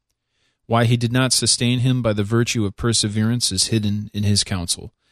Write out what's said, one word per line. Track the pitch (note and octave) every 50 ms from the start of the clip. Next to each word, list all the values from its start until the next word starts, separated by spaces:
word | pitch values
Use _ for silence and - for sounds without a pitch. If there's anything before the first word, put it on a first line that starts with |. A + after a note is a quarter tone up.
| _ _ _ _ _ _ _ _ _ _ _ _ _
Why | - A2+ A#2 A#2+
he | A#2 B2
did | A#2 A#2+ A#2 A#2+
not | B2+ C3 B2+ -
sustain | - B2 A2+ - - B2 A#2+ B2 B2+
him | B2 C3 B2+ B2+
by | A#2 A2+ G#2
the | G#2 G2+
virtue | G2+ A#2 A#2 A#2+ - - A#2+ G#2
of | G2 -
perseverance | - - A#2 A2 - - G#2+ G#2 A2 G#2+ A2+ A#2+ A#2+ - - F#2+
is | F#2+ -
hidden | - A2+ A2 G#2+ G#2 G2+ G#2 G#2+ A2+ -
in | G#2 G#2
his | G#2 G2+ F#2+ -
counsel. | - G#2 F2+ E2 - - - - - _ _ _ _